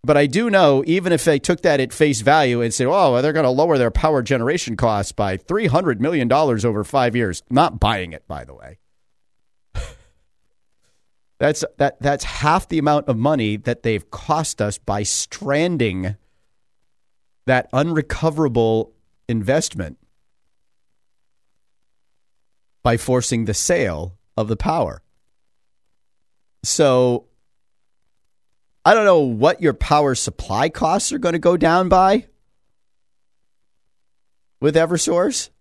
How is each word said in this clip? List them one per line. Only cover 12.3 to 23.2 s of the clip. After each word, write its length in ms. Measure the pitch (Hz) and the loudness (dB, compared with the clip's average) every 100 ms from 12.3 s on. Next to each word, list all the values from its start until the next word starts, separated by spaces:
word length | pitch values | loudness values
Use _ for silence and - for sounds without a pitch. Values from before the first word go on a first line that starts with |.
| - 147 175 - | -2 0 0 0
the 100 | 165 | -2
amount 300 | 147 147 143 | 0 0 0
of 80 | 117 | -2
money 400 | 127 151 107 104 | 0 0 -2 -4
that 260 | 113 120 | -6 -4
they've 260 | 113 107 - | -4 -4 -6
cost 500 | - - 151 156 - | -16 -4 -2 -2 -4
us 160 | 104 101 | -4 -4
by 240 | - 101 | -6 -6
stranding 1120 | 104 - - - 139 143 170 165 117 92 92 101 _ _ _ _ _ _ _ _ _ _ _ _ - | -4 -6 -8 -10 -4 -2 -2 0 -2 -2 -6 -8 _ _ _ _ _ _ _ _ _ _ _ _ -2
that 220 | 127 - | -2 0
unrecoverable 1200 | 127 156 160 143 - 160 156 151 117 113 110 110 _ _ _ - | -2 -2 -2 -4 -4 -4 0 0 2 2 0 -4 _ _ _ -6
investment 680 | 113 101 143 - - 80 65 _ _ _ _ _ _ _ _ _ _ _ _ _ _ _ _ _ _ _ _ _ _ _ _ _ _ _ _ | -4 0 -2 -2 -8 -12 -12 _ _ _ _ _ _ _ _ _ _ _ _ _ _ _ _ _ _ _ _ _ _ _ _ _ _ _ _
by 120 | 143 120 | -2 -2
forcing 500 | - 127 | 0 -2